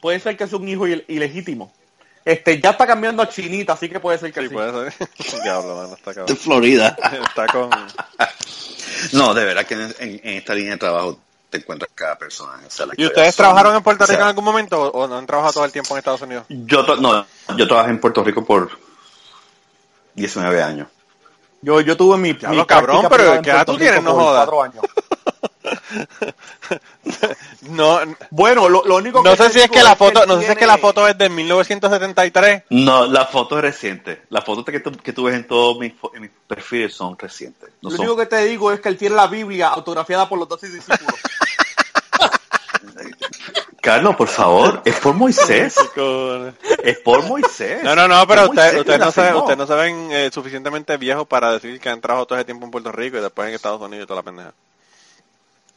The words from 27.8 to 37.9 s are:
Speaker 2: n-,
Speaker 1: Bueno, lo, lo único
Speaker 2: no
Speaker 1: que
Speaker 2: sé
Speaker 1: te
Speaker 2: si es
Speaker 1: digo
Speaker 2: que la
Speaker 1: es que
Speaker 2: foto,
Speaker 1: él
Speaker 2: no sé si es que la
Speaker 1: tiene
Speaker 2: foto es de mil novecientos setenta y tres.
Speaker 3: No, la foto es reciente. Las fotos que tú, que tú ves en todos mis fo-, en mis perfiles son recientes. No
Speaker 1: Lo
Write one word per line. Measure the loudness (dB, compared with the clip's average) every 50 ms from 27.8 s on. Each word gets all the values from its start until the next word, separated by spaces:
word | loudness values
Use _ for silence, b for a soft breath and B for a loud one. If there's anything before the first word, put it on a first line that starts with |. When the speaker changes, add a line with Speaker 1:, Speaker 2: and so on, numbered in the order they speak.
| 4 4 4 4
Speaker 2:
n-, | 2 -2 -8 -14 -18 -6
Speaker 1:
Bueno, | 0 2 4 4 6 6 6 6
lo, | 6 4 4
lo | 4 2
único | 2 2 2 2 4 6
Speaker 2:
no | 6
Speaker 1:
que | 6 6
Speaker 2:
sé | 6 4
Speaker 1:
te | 6
Speaker 2:
si | 6
es | 4
Speaker 1:
digo | 6 6
Speaker 2:
que | 6 8
la | 8
Speaker 1:
es | 8 8
que | 6
Speaker 2:
foto, | 6 6 6 6
Speaker 1:
él | 6
Speaker 2:
no | 4 2
sé | 2
si | 2
es | 0 2
que | 6
la | 6 6
Speaker 1:
tiene | 6 4 2
Speaker 2:
foto | 2 4 4 2
es | 4 2
de | 0 0
mil | 0 -2 -2 0
novecientos | 0 0 0 0 -2 -2 -2 0
setenta | 0 0 -2 -2 0 0 0
y | 2
tres. | 2 4 4 4 4 2 -2 -2
Speaker 3:
No, | 0 2 4 4 6 4 4 4
la | 2 0 0
foto | 0 0 -4 -2 -2 -2 -2
es | -2
reciente. | -2 -4 -6 -8 -10 -10 -10 -12 -14 -14 -14 _ -8
Las | -6 -6 -6
fotos | -6 -8 -8 -8
que | -8 -10 -8
tú, | -8 -10
que | -14 -14 -14 -12 -8
tú | -6 -4
ves | -4 -4
en | -4 -6 -4
todos | 0 2 2 2 0 -2
mis | -6 -12 -12
fo-, | _ -16 -16 -16
en | -16 -20
mis | -20 _ _ _ -16
perfiles | -14 -14 -12 -10 -8 -6 -6 -6 -8
son | -10 -12 -12 -12 -14
recientes. | -18 -18 -18 -18 -20 -20 -20 _ _ -20 _ _
No | -14
Speaker 1:
Lo | -10